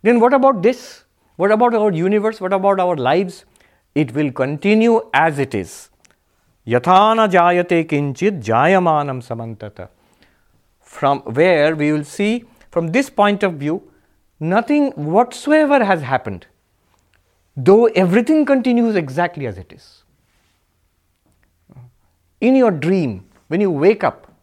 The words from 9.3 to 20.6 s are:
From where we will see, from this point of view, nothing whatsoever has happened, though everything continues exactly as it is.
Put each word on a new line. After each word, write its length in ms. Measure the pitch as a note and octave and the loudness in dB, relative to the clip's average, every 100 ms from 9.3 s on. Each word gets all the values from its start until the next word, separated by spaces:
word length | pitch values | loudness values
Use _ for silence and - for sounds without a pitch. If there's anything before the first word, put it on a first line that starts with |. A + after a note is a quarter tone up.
| A#2 A2+ A2 G#2 - F2+ _ _ _ _ _ _ _ _ _ | -12 -12 -14 -16 -18 -20 _ _ _ _ _ _ _ _ _
From 400 | _ - C#3 C#3 | _ -4 -2 -2
where 540 | - A2+ F3+ E3 D3+ | -4 0 2 4 2
we 180 | D#3 D3 | 0 -2
will 120 | D3+ | -2
see, 400 | D3 - G#3 A#3+ - _ _ | -6 -6 -4 -4 -8 _ _
from 180 | E3+ E3 | -6 -2
this 220 | G3+ C4+ | -2 -2
point 320 | - G#3 G3+ | 0 0 0
of 120 | G3 | -4
view, 280 | D#3 C#3+ F3+ _ _ _ _ _ _ | -4 -6 -6 _ _ _ _ _ _
nothing 520 | D#3 G3 A#3 D4 C#4 | -2 -2 0 0 0
whatsoever 920 | - D3 F#3 B3 - C#4+ D#4 D4 C#4 | -4 -2 0 0 -4 0 2 4 2
has 180 | G3+ F3+ | 2 -2
happened, 440 | C3 C3 A2+ F#2 _ _ _ _ _ _ _ _ _ _ _ - | -2 -4 -4 -12 _ _ _ _ _ _ _ _ _ _ _ -2
though 300 | C3 G#3 A#3 | 4 4 4
everything 580 | F3+ F#3 G3+ A#3+ D#4 | 2 2 2 2 0
continues 520 | C#4+ C4+ B3+ A#3+ A#3 G#3 | 2 0 2 0 0 -2
exactly 500 | D3 C3 F3 D#3 B2+ | -4 -4 -6 -6 -10
as 120 | F#2+ | -10
it 140 | F2+ | -18
is. 320 | - _ _ _ _ _ _ _ _ | -20 _ _ _ _ _ _ _ _